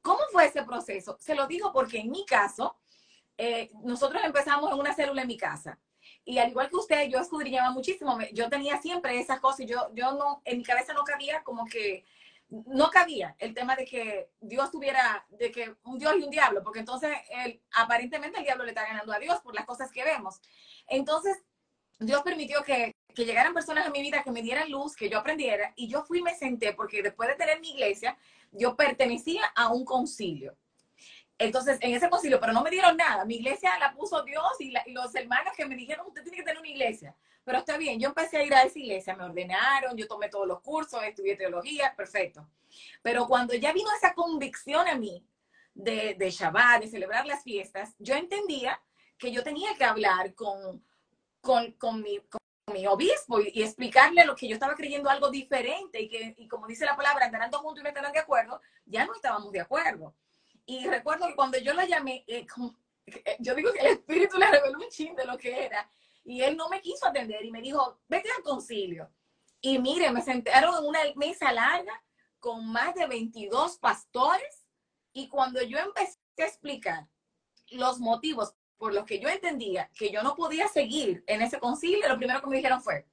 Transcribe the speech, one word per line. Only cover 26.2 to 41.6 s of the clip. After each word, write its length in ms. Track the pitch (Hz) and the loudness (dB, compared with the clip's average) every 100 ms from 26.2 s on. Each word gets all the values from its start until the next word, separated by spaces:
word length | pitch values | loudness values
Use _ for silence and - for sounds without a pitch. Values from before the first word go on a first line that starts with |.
me 120 | 349 339 | -2 -2
senté, 380 | 269 240 214 | -4 -2 -2
porque 280 | 208 220 208 | -2 -4 -2
después 260 | 202 - 233 | -4 -2 -2
de 60 | 277 | 0
tener 240 | 311 320 | 0 0
mi 120 | 330 | -2
iglesia, 440 | 269 214 202 233 - _ _ _ | -2 0 0 -4 -6 _ _ _
yo 240 | 202 240 233 | 0 0 4
pertenecía 680 | 285 254 254 240 311 370 427 - | 2 4 2 2 -2 -2 0 2
a 140 | 233 | 2
un 140 | 247 | 2
concilio. 720 | 247 254 247 - 190 147 131 - _ _ _ _ - - _ _ | 0 0 0 -4 -8 -8 -12 -16 _ _ _ _ -20 -20 _ _
Entonces, 400 | 226 254 254 262 | 0 2 2 2
en 120 | 247 | 2
ese 160 | 240 349 | 2 4
concilio, 300 | 349 311 254 | 2 4 4
pero 140 | 220 | 4
no 80 | 226 | 2
me 60 | 302 | 2
dieron 260 | 370 370 330 | 6 6 6
nada. 300 | 320 208 208 | 2 2 -2
Mi 100 | 233 | -2
iglesia 420 | 247 - 359 370 | -2 0 2 2
la 140 | 269 | 0
puso 300 | 269 349 320 | -2 -4 -2
Dios 200 | 277 294 339 523 | -2 0 0 -2
y 120 | 269 | -4
la, 120 | 247 254 | -4 -4
y 60 | |
los 200 | 254 247 262 | -8 -6 -6
hermanos 380 | 240 247 370 381 | 0 0 0 -6
que 100 | 285 | -8
me 100 | 247 | -8
dijeron, 300 | 240 311 381 | -8 -10 -10
"Usted 160 | 349 | -16
tiene 140 | 302 359 | -14 -10
que 60 | |
tener 160 | 320 320 | -6 -8
una 100 | 320 | -8
iglesia". 460 | 277 240 220 147 _ _ _ | -2 -2 -2 -14 _ _ _
Pero 160 | - 254 | -2 -2
está 180 | 262 302 | -2 -4
bien, 220 | 311 226 | -2 0
yo 80 | 269 | -2
empecé 280 | 285 320 302 | 0 -2 0
a 60 | |
ir 100 | 285 269 | 6 8
a 80 | |
esa 160 | 262 302 | 8 2
iglesia, 360 | 254 190 190 185 | -6 -6 -6 -8
me 100 | 180 | -8
ordenaron, 720 | 170 180 190 247 269 254 233 | -8 -2 0 2 2 0 -6
yo 100 | 214 | -8
tomé 220 | 208 208 | -6 -6
todos 180 | 202 190 | -4 -4
los 140 | 175 | -4
cursos, 420 | - 311 311 240 | -4 -6 -4 -6
estudié 320 | 214 208 196 196 | -6 -4 -4 -2
teología, 580 | 185 175 | -4 -4